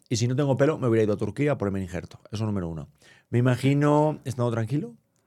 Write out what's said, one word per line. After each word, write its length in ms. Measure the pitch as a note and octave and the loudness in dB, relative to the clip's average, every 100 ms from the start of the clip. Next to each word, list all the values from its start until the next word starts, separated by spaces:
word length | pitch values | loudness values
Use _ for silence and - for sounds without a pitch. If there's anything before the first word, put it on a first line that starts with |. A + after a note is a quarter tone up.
| - | -6
y 60 | G2 | -2
si 120 | B2 | 0
no 80 | B2+ | 0
tengo 220 | C#3+ C3 | 0 2
pelo, 180 | C#3 D3+ | 2 2
me 100 | B2 | 2
hubiera 180 | A2+ | 2
ido 100 | G#2+ | 2
a 20 | G#2 | 0
Turquía 400 | G2+ G2+ D3 C3+ | -2 -2 -2 -2
por 180 | G2+ | -2
el 80 | F#2+ | -4
injerto. 380 | F#2 F2+ - - - | -4 -8 -10 -14 -12
Eso 140 | G#2+ | -6
número 240 | A2 G2+ E2+ | -4 -2 -4
uno. 220 | D#2+ D2+ _ - - _ | -6 -12 _ -20 -20 _
Me 80 | A#2+ | 0
imagino 840 | B2+ A#2+ C3 C#3+ D3 D3 D3+ D3 - | 2 2 2 2 4 4 2 0 -6
estando 240 | B2 A#2+ | -4 -2
tranquilo, 420 | A2+ G#2+ C#3+ A#3 A#3 _ _ | -2 -2 -4 -6 -12 _ _